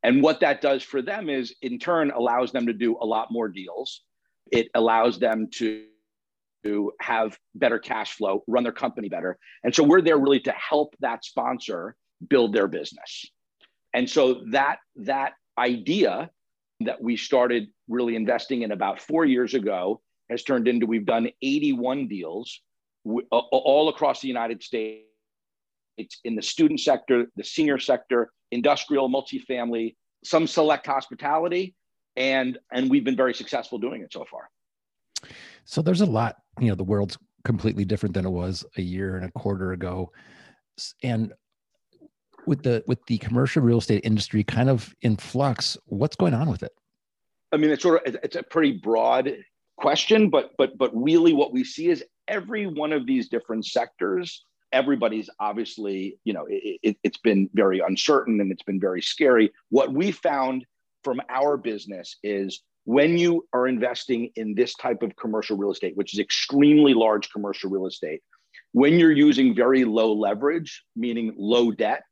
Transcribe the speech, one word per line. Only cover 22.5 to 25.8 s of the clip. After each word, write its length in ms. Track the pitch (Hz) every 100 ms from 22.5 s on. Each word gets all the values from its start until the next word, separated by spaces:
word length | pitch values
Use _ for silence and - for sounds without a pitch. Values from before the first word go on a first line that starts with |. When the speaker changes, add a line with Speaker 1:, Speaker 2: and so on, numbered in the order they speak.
| - _ _ _ _ 110
Speaker 1:
w-, 200 | 117 -
a-, 60 | 120
a-, 20 |
all 480 | - 131 135 139 156
across 320 | 143 147 127
the 80 | 135
United 340 | 120 117 113
States 420 | - 117 110 110 _ _ _ _ _ _ _ _